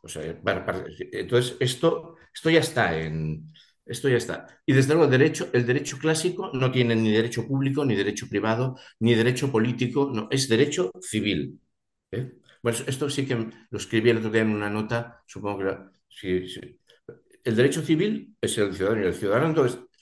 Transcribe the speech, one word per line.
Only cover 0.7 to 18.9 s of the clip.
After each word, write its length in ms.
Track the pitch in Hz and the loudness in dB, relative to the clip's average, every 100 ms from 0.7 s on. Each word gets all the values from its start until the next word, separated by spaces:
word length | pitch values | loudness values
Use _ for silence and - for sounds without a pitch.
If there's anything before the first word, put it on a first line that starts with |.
| 92 - 85 - | -6 -8 -12 -10
entonces 440 | 98 - 120 123 - | -8 0 2 2 -2
esto, 560 | 127 - 165 - - - _ | -2 2 0 0 -8 -20 _
esto 160 | - 160 | -4 4
ya 120 | 160 | 4
está 360 | - 123 95 80 | 4 0 0 0
en, 560 | 80 78 78 78 - - _ _ | -4 -4 -4 -6 -10 -20 _ _
esto 240 | - 117 139 | -12 -2 0
ya 100 | 120 | 0
está. 280 | - 80 - - | 0 -8 -12 -8
Y 80 | - | 2
desde 180 | 131 131 | 4 6
luego 120 | 160 143 | 6 6
el 40 | |
derecho, 400 | 127 156 156 170 | 6 4 2 0
el 140 | 123 120 | 0 2
derecho 320 | 135 143 131 | 0 -2 -4
clásico 520 | 156 160 180 170 - | -2 0 -2 -4 -4
no 160 | 131 131 | 0 0
tiene 240 | 131 120 | 2 2
ni 160 | 113 110 | 2 4
derecho 340 | 107 117 117 | 2 2 -2
público, 400 | 120 135 135 135 | -2 -2 0 0
ni 120 | 139 98 | 0 0
derecho 320 | 101 - - | 0 -4 -4
privado, 480 | 104 110 113 131 131 - - | -2 0 0 -2 -4 -16 -2
ni 160 | 113 113 | 2 4
derecho 340 | 120 127 135 | 4 2 0
político, 580 | 135 123 - 123 147 139 | 2 0 0 -2 0 0
no, 140 | 110 107 | -2 -2
es 180 | 135 131 | -2 2
derecho 440 | 113 147 180 180 - | 4 2 2 -4 -6
civil, 580 | - 107 104 82 67 - _ _ _ _ - | -6 -2 0 -2 -4 -10 _ _ _ _ -12
¿eh? 220 | 107 127 - _ _ | -10 -10 -14 _ _
Bueno, 160 | 120 113 - | -4 -2 -4
esto 240 | 131 147 | -4 -4
sí 160 | 139 131 | -4 -2
que 80 | 117 | -2
lo 420 | 110 - - 117 | -4 -10 -12 -10
escribí 320 | - 113 117 | -2 2 4
el 80 | 113 | 2
otro 120 | 110 | 2
día 120 | 110 | 0
en 80 | 110 | 2
una 200 | 104 104 | 0 -2
nota, 520 | 107 107 120 123 - _ | -4 -2 -4 -6 -16 _
supongo 320 | 95 101 98 | -10 -8 -4
que 60 | |
lo, 260 | 95 - - _ _ | -4 -4 -12 _ _
sí, 400 | - 95 90 90 | -12 -4 -4 -4
sí. 320 | - 73 - _ _ - - _ _ | -14 -16 -20 _ _ -20 -20 _ _
El 140 | 120 110 | -2 2
derecho 260 | 135 165 | 2 2
civil 540 | 151 160 - - - - | 0 0 0 -4 -8 -6
es 160 | 110 - | -4 0
el 140 | 101 | -2
ciudadano 280 | 92 95 | 0 0